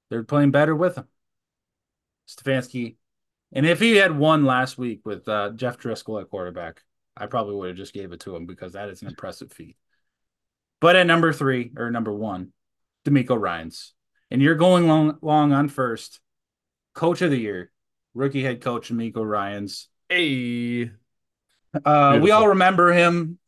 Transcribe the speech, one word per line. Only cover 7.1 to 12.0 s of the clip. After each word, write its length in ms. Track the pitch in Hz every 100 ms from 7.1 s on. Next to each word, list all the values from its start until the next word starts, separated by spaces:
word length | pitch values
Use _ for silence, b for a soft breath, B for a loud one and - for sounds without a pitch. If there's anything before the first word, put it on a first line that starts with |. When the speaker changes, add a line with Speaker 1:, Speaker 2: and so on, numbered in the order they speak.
| -
Speaker 1:
I 80 | -
probably 300 | 123 104 101
would 140 | 92
have 80 | 90
just 160 | 95
gave 180 | 98 95
it 80 | 85
to 140 | - 87
him 100 | 85
because 280 | 90 92
that 160 | 95 104
is 120 | 95
an 60 | -
impressive 440 | - 143 135 -
feat. 260 | - 80 _ _ _ _ _ _ _ _ _ _ _
But 160 | 165 185
at 120 | 175
number 240 | 165 165
three, 400 | 147 135 127 117 -
or 120 | 120
number 200 | 117